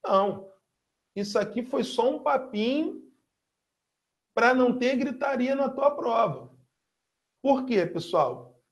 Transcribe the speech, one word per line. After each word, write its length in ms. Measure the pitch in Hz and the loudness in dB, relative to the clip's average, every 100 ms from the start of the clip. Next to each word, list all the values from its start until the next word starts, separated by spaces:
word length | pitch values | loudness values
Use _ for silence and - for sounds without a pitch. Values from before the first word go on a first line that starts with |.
Não. 480 | 392 196 202 - - _ _ _ _ _ _ - | 2 2 2 -2 -14 _ _ _ _ _ _ -8
Isso 240 | 202 226 | -2 -2
aqui 240 | 202 240 | -2 -4
foi 200 | 240 269 | -4 -4
só 260 | 220 - 240 | -4 0 0
um 100 | 302 | 0
papinho 920 | 302 277 - 214 226 285 349 - - _ _ _ _ _ _ _ _ _ _ _ _ - | 0 -2 -2 -4 -2 -2 -4 -8 -18 _ _ _ _ _ _ _ _ _ _ _ _ 2
pra 180 | 233 | 4
não 240 | 254 247 - | 6 4 4
ter 180 | 247 262 | 0 0
gritaria 600 | 247 - 277 262 247 269 | -2 -2 -2 0 0 0
na 140 | 269 | -2
tua 200 | - 277 | 2 0
prova. 600 | 285 240 226 214 127 127 - _ _ _ _ _ _ _ _ | 0 -2 0 0 -2 -14 -20 _ _ _ _ _ _ _ _
Por 240 | 262 262 262 | 0 0 2
quê, 200 | 220 170 | 0 0
pessoal? 760 | 170 165 170 135 123 - _ _ | -4 -2 0 0 -2 -14 _ _